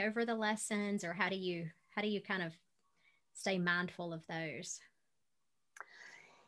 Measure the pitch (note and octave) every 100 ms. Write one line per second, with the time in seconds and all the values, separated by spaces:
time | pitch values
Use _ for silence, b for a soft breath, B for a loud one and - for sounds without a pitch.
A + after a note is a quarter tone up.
0 | G#3 A3 A#3 A3+ G#3+ G#3+ - G#3 G3+ G3+
1 | E3+ E3+ F#3 F#3+ F#3 E3+ D#3+ - _ -
2 | G#3 G3+ G3 F#3+ E3 - _ _ _ _
3 | _ _ _ - G3+ F#3+ F3 F3 F3 -
4 | F3 E3 - E3 D#3+ A#2+ - - - _
5 | _ _ _ _ _ _ _ - B B
6 | B B B B